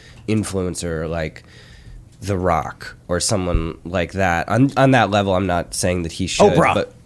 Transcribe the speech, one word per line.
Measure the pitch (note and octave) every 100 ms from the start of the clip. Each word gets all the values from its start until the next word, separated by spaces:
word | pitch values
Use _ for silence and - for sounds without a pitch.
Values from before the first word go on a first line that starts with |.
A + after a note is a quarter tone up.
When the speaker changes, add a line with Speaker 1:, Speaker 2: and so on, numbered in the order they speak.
| - - -
Speaker 1:
influencer, | G#2+ F#2+ F#2+ F#2 E2+ F2 D#2+ D#2+
like | E2 D#2+ - - - - - - - - -
The | G2 F#2+
Rock | F2+ D#2+ - - - - -
or | F2
someone | - G#2 F2+ E2 D#2+ C2
like | E2+ F2+ E2
that. | F#2+ F#2 E2+ -
On, | A2 C3+ -
on | C3+
that | C3 G2+
level, | G#2 G2
I'm | F#2 F#2+
not | F2 D#2
saying | - F#2 F2+
that | E2
he | - F2+
should. | - G3+
Speaker 2:
Oprah. | D3+ C#3
Speaker 1:
But | G2 - -